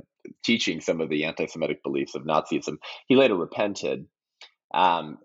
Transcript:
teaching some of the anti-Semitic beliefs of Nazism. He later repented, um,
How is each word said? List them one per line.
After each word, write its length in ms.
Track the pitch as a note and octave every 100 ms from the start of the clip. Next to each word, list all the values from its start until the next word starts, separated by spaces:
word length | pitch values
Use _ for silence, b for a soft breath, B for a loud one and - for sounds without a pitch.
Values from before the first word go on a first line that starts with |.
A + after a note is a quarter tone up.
| - _ - -
teaching 360 | - A2+ - E2
some 220 | - E2
of 80 | D#2+
the 160 | D2+ D#2
anti-Semitic 580 | - D#2+ E2 D2+ -
beliefs 320 | C#2+ C#2 C2+ C#2+
of 80 |
Nazism. 540 | C#2 D#2 - C#2+ D2 D2 B B B
He 100 | C3
later 180 | C3 F#2+
repented, 720 | D#2+ - G#2 G2 - C2+ - _ _ _ B B _
um, 440 | - F2+ E2+ D2+ -